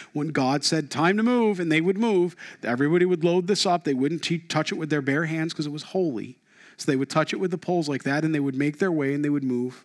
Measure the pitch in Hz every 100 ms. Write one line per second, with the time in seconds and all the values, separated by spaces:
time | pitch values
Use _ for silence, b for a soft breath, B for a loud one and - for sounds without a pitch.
0 | B 151 151 147 131 143 - 160 143 -
1 | 165 208 226 247 220 185 170 156 170 196
2 | 233 190 175 - B B 110 120 143 175
3 | 180 175 170 180 175 202 196 175 156 131
4 | 139 165 - 165 - 151 156 196 156 151
5 | 135 143 165 160 160 - 147 147 - 190
6 | 175 113 107 - B B B B - 131
7 | 139 156 151 - 190 170 - 180 147 131
8 | 135 143 156 151 139 131 143 151 190 160
9 | 135 143 147 147 131 123 123 -